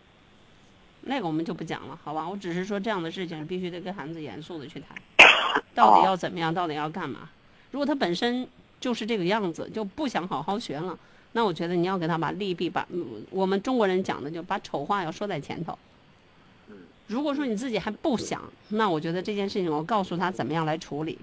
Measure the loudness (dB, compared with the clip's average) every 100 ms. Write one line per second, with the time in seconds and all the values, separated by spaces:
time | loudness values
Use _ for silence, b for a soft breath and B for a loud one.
0 | -20 -20 -20 -20 -20 -20 -20 -20 -20 -14
1 | -6 -2 0 0 -2 -4 -6 -8 -8 -12
2 | -8 -6 -4 -6 -4 -4 -2 -2 -2 -2
3 | -2 -6 -6 -6 -6 -4 -4 -6 -8 -8
4 | -8 -8 -10 -10 -10 -10 -10 -12 -14 -16
5 | 2 8 8 8 2 -2 -2 4 8 10
6 | 8 4 -2 -2 0 0 -2 -2 -4 -4
7 | -6 -8 -14 -20 b b b -2 0 2
8 | 2 2 0 0 -4 -12 -20 -6 -2 -2
9 | 0 0 2 2 0 -2 -6 -6 -6 -2
10 | -2 0 -2 -2 -2 -4 -4 -6 -6 -8
11 | b b b 0 2 2 0 2 2 0
12 | 0 0 0 -2 -4 -2 -2 -2 -4 -6
13 | -6 -10 -6 0 2 2 2 4 4 4
14 | 0 -4 -6 -8 -4 -6 -4 -4 0 0
15 | 0 -4 -4 -4 -6 -6 -6 -8 -16 -20
16 | -20 -20 -20 -20 -20 -20 -20 -20 -20 -20
17 | -6 -2 0 0 0 -2 0 -2 -2 -2
18 | 0 0 0 -6 -8 -16 -4 2 2 2
19 | 0 -2 -2 -2 0 0 0 0 2 0
20 | 0 0 0 0 -2 0 0 0 -4 -4
21 | -4 -6